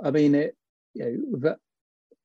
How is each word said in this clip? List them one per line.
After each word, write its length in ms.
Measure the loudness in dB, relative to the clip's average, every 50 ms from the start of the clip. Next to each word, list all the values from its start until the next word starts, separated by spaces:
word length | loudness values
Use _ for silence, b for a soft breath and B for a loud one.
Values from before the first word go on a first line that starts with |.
| -4
I 80 | 0 2
mean, 240 | 4 4 4 4
it, 200 | 4 2 -2 -6 _ _ _ _ _ _ _ -12
you 100 | -8 -6
know, 340 | -6 -6 -6 -6 -6 -6 -2
that, 180 | -2 -2 -4 -4 _ _ _ _ _ _ _ _ _ _ _ _ _